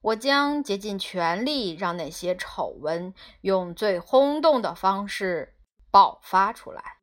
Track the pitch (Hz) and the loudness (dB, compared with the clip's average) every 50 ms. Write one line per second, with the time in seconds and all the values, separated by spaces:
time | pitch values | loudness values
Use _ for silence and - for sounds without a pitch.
0 | - 214 226 214 240 285 277 277 285 285 294 294 277 - 196 202 196 214 202 190 | -2 -2 -4 -2 0 0 2 2 2 0 -2 -4 -4 -4 -6 -6 -4 -8 -8 -8
1 | - - - 185 170 165 170 196 240 277 302 277 226 185 160 160 196 175 170 175 | -8 -8 -6 -4 -2 -2 -2 -2 -2 -4 -4 -4 -4 -6 -6 -6 -6 -6 -4 -6
2 | 160 143 165 - - 180 180 180 - - - - 156 98 - - - 151 165 170 | -8 -10 -10 -8 -4 -4 -4 -4 -6 -12 -8 -8 -8 -8 -8 -8 -6 -6 -4 -4
3 | 180 185 190 - - - - _ - 190 196 190 180 175 170 - 214 214 185 175 | -6 -10 -14 -16 -20 -20 -20 _ -2 0 0 0 -2 -4 -8 -4 -2 -2 -2 -2
4 | 175 - - 262 277 285 294 311 302 330 294 247 208 160 165 - - 190 196 196 | -4 2 4 4 4 4 2 2 4 4 4 4 0 -4 -6 0 0 0 0 0
5 | 208 202 - - 202 185 175 160 135 - _ _ _ _ _ _ - _ - 196 | -4 -8 -6 -4 -4 -2 -2 -4 -6 -8 _ _ _ _ _ _ -12 _ 8 8
6 | 190 - - - _ - - 185 196 208 233 - - - - - - - - _ | 8 8 4 -6 _ 0 2 2 2 2 -2 -8 -16 -18 -18 -16 -18 -18 -20 _